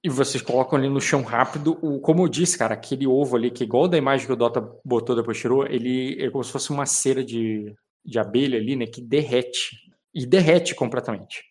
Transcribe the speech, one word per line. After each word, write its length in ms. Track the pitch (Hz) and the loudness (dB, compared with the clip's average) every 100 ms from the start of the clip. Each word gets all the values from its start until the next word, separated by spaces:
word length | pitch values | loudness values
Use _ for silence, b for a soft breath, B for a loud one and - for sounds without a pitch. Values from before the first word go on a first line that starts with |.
e 60 | 175 | -2
vocês 340 | 131 135 127 | 0 0 -2
colocam 340 | - 123 127 143 | 0 2 2 2
ali 120 | 135 | 2
no 120 | 139 | 0
chão 220 | - 143 | 0 0
rápido, 560 | - 120 131 151 147 160 | 0 0 0 0 -2 -2
o, 200 | 156 139 | -4 0
como 240 | - 165 | 2 4
eu 40 | 175 | 2
disse, 300 | 127 175 - | 2 0 0
cara, 160 | 110 | 0
aquele 320 | 107 - 135 135 | -2 -4 -2 2
ovo 300 | 131 139 123 | 2 4 2
ali, 160 | 120 | 0
que 100 | 123 | -2
igual 240 | 117 120 180 | 0 2 2
da 100 | 170 | 2
imagem 300 | 135 135 - | 2 0 0
que 60 | |
o 40 | 123 | 0
Dota 320 | 120 120 110 - | 2 0 -6 -14
botou, 300 | 135 120 117 | -2 0 2
depois 240 | 117 117 110 | -2 0 -4
tirou, 260 | 120 131 | 0 0
ele 560 | 139 127 120 127 131 - | 0 -2 -2 -2 -4 -4
é 80 | 135 | -4
como 140 | 135 | -4
se 80 | 120 | -6
fosse 200 | 135 - | -8 -6
uma 160 | 143 135 | -4 -2
cera 360 | - 135 131 | 0 0 0
de, 500 | 131 117 110 107 104 107 _ _ | -2 -4 -2 -4 -8 -16 _ _
de 140 | - 117 | -6 -4
abelha 400 | 107 117 139 120 | 0 0 2 0
ali, 160 | 110 | -2
né, 100 | 135 | -4
que 160 | 113 - | -4 -8
derrete. 760 | 117 139 139 123 123 - - - _ _ _ | -2 0 2 0 0 -6 -6 -10 _ _ _
E 140 | - 123 | -8 4
derrete 480 | 185 160 175 170 | 6 8 6 4
completamente. 720 | - 123 127 - 101 - - - | -2 -2 -2 -4 -8 -10 -18 -18